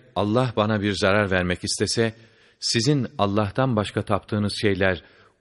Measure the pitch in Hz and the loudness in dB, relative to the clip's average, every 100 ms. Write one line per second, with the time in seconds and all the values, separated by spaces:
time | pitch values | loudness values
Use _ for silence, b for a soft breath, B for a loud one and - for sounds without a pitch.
0 | - - 104 113 127 - 107 107 101 92 | -6 -4 0 2 0 0 0 0 0 0
1 | 98 101 101 92 90 87 98 - 104 - | 2 2 2 0 0 -2 -4 -4 -2 0
2 | 113 110 b b b b - 120 113 147 | -2 -4 b b b b -4 -2 0 0
3 | 113 - 101 101 104 117 131 107 101 - | -2 -2 0 0 0 0 0 0 -2 -4
4 | 101 98 - 107 104 - 107 95 95 87 | -2 -2 -2 -4 -2 -2 0 2 2 0
5 | b b b _ | b b b _